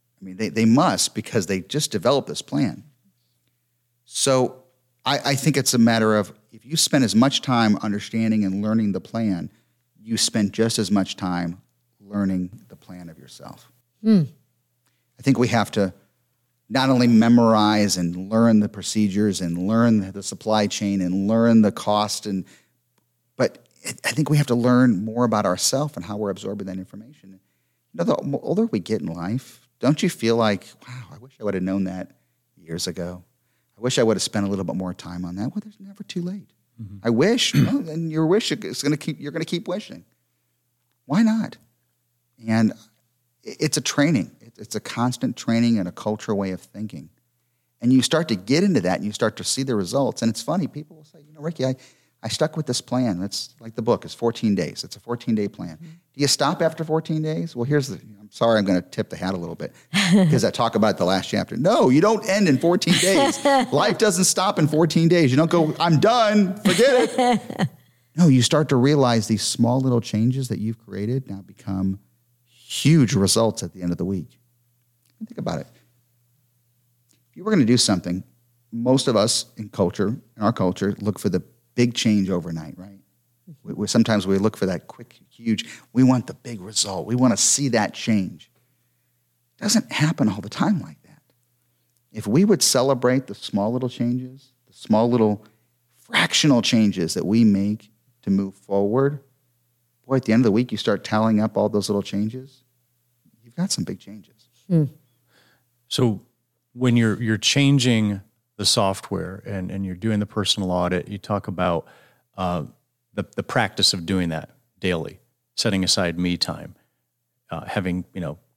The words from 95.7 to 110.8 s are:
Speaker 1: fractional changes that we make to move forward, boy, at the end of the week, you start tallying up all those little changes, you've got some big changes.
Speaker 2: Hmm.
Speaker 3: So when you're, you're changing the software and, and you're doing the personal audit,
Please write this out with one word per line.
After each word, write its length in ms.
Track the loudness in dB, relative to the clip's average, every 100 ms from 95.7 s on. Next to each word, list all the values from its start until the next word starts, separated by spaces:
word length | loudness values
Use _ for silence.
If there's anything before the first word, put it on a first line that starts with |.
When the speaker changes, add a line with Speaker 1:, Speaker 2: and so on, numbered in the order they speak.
| _ _ _
Speaker 1:
fractional 640 | _ -2 0 2 4 4
changes 520 | 4 4 2 2 -2
that 120 | -2 0
we 180 | 4
make 480 | 4 4 0 -4 -10 _ _ _
to 60 | -2
move 260 | 0 -2 -8
forward, 640 | -4 0 2 2 0 -2 -12 _ _ _ _ _ _ _ -2
boy, 80 | -2
at 100 | 2
the 80 |
end 80 | 2
of 40 | 4
the 60 |
week, 200 | 2 0
you 60 | -4
start 260 | -2 -4
tallying 360 | -2 0 2 2
up 160 | 0 0
all 120 | 0
those 200 | 0 -2
little 120 | -4
changes, 640 | -4 -4 -4 -6 -16 _ _ _ _ _ _ _ _ _
you've 120 | _ -6
got 160 | -4
some 120 | -4
big 160 | -6 -8
changes. 500 | -14 -20 -20 _ _ _ 0
Speaker 2:
Hmm. 180 | 2 2 -4 _ _ _ _ _ _ _ _ _
Speaker 3:
So 340 | 0 0 0 -8 _ _ _ _
when 220 | -2 2 4
you're, 240 | 4 2
you're 160 | -2 -2
changing 840 | 0 2 4 4 4 2 0 -2 -10 _ _ -6
the 80 | -2
software 760 | 0 0 -2 -6 -8 -8 -12 -10
and, 260 | -8 -8
and 140 | -8 -8
you're 100 | -6
doing 240 | -2 -2
the 60 | -2
personal 460 | -4 -4 -2 -2
audit, 360 | 0